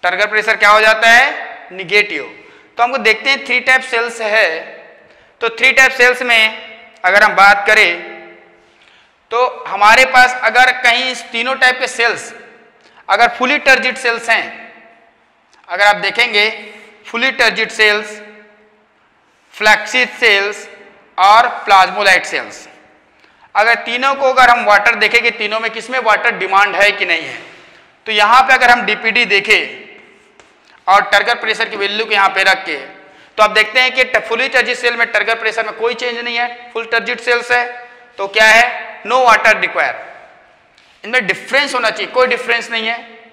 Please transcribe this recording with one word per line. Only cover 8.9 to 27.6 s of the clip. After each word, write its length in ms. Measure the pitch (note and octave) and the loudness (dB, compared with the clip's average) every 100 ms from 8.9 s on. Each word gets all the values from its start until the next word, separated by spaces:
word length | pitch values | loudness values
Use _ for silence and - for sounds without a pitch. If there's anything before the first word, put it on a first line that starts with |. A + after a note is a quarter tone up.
| _ _ _ _ | _ _ _ _
तो 80 | A3+ B3 - - | -2 -2 -4 -10
हमारे 360 | G3 G#3 A#3 C4 | 0 4 6 4
पास 280 | B3+ B3+ B3+ | 4 4 2
अगर 260 | A3 A3+ B3+ B3+ | 0 2 2 2
कहीं 280 | B3 A#3 B3+ | 0 0 -4
इस 120 | B3 - | -8 -10
तीनों 240 | A3+ A#3+ C4 | -8 -6 0
type 220 | B3+ B3+ | 0 0
के 80 | B3+ | -6
cells 440 | - A#3 F#3 - - - - _ _ _ _ - | -2 -2 -2 -10 -18 -20 -20 _ _ _ _ -4
अगर 200 | G3+ A#3 | 0 0
fully 280 | A#3+ B3+ D4 | 0 -2 0
turgid 360 | - C4 B3+ B3 | 2 2 0 -4
cells 300 | A#3+ A#3 A#3 | -4 -4 -2
हैं, 140 | A3 D#3 - - - - _ _ _ _ _ _ _ _ | -2 -2 -14 -20 -20 -20 _ _ _ _ _ _ _ _
अगर 160 | F3+ G#3 | 0 2
आप 100 | G3+ | 2
देखेंगे 500 | G3 A3 A#3+ G#3 G#3 A3 - - - _ - | -2 -2 -2 0 -2 -4 -18 -20 -20 _ -12
fully 240 | A#3 C4 | -4 -4
turgid 380 | - A#3 F#3+ A3 | 0 -2 0 -6
cells, 440 | - G#3+ G#3 G#3+ - - - - _ _ _ _ _ _ _ _ _ _ | 0 0 0 -4 -16 -20 -20 -20 _ _ _ _ _ _ _ _ _ _
फ्लैक्सिस 640 | - G#3+ G#3 - B3+ B3 - | -4 2 2 0 -2 -4 0
cells 480 | A#3 G3 G3+ G#3 - - - _ _ - | 0 2 0 -6 -14 -20 -20 _ _ 0
और 300 | F#3+ G#3+ A#3+ - | 4 6 4 -2
plasmolite 600 | - G3 F#3 F#3+ G3 F#3 - | 2 4 4 2 2 2 0
cells, 420 | D3+ G#2+ - - - _ _ _ _ _ _ _ | -8 -8 -14 -20 -20 _ _ _ _ _ _ _
अगर 200 | G3 A3 A3+ | -2 0 0
तीनों 300 | - A#3+ C4 | -2 -4 -2
को 180 | C#4 C4+ | 0 0
अगर 180 | B3+ B3 | 4 4
हम 140 | A#3+ G#3 | 4 4
water 280 | G3+ G#3+ A3+ | 2 2 0
देखें 240 | G#3 A#3 | 0 0
कि 80 | A#3 | -2
तीनों 280 | A3 G#3+ A3 | -4 -6 -4
में 100 | A3+ | -6
किसमें 280 | A3+ A3 C4 | -10 -8 -6
water 360 | A3 G3+ - F3+ | 0 0 0 -4
demand 380 | F#3+ F#3+ G3+ F3+ | -2 2 2 2
है 140 | G3+ | 2
कि 140 | G3 F#3 | 2 -2
नहीं 160 | E3 | -4
है, 160 | C#3+ A#2+ - - | -4 -14 -18 -20